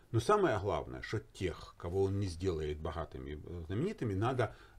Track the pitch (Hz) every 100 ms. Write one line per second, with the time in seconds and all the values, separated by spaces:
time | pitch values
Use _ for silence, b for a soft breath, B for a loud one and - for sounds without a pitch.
0 | b 113 - 214 175 104 98 78 62 64
1 | - 110 - - 90 - - - 87 95
2 | 98 98 101 82 92 80 76 76 82 80
3 | 76 65 67 76 - 87 82 98 185 220
4 | 120 92 120 123 110 B B